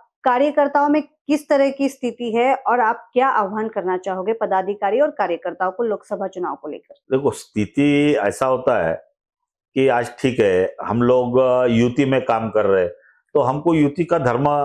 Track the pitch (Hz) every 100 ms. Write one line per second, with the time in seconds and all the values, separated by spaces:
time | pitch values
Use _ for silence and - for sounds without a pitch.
0 | _ _ 262 247 294 294 285 285 294 302
1 | 294 _ - 294 - 277 277 277 277 -
2 | 240 226 240 226 254 262 196 240 220 233
3 | - 247 262 - 196 214 220 208 180 185
4 | 190 185 190 226 - 190 185 202 196 233
5 | 302 302 185 170 175 - 185 185 233 196
6 | - 190 190 185 170 139 151 117 _ -
7 | - 131 139 - - 107 101 143 143 143
8 | 147 127 101 - 131 127 131 110 82 80
9 | _ _ _ _ _ _ _ 131 135 120
10 | 117 - 131 117 101 92 92 - - 113
11 | 120 127 123 127 127 127 127 113 123 127
12 | 135 131 - 113 113 107 101 95 87 -
13 | _ _ _ 147 123 143 170 160 143 147
14 | 160 170 127 117 147 147